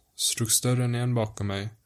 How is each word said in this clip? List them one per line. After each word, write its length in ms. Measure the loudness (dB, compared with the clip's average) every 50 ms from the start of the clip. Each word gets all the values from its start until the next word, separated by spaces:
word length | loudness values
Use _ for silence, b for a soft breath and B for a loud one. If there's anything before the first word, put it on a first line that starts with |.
| _ _ _
slogs 460 | -4 -2 -2 0 0 0 2 2 2
dörren 340 | 2 2 2 2 2 0 0
igen 200 | 0 0 0 2
bakom 320 | 0 0 -2 -2 -4 -4 -4
mig 220 | -2 -4 -6 -8 -10 -14 _